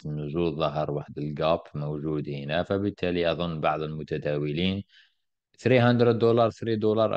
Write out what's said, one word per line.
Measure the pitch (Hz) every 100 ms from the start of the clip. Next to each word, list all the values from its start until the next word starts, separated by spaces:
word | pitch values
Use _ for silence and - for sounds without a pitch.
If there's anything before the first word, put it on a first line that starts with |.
| 76
النزول | 76 73 80 85 76
ظهر | 76 73 76
واحد | 71 - -
الجاب | 73 73 78 85 - 76
موجود | 73 76 78 76 71
هنا، | 71 71 80
فبالتالي | 90 98 101 - 90 87 85
أظن | 80 87 80
بعض | 80 76
المتداولين | 78 78 76 76 73 73 73 73 95 98 - _ _ _ _ _ _ -
three | 120 127
hundred | 120 120 120 113
دولار، | 117 117 113
three | - 117 110
دولار | 107 107 110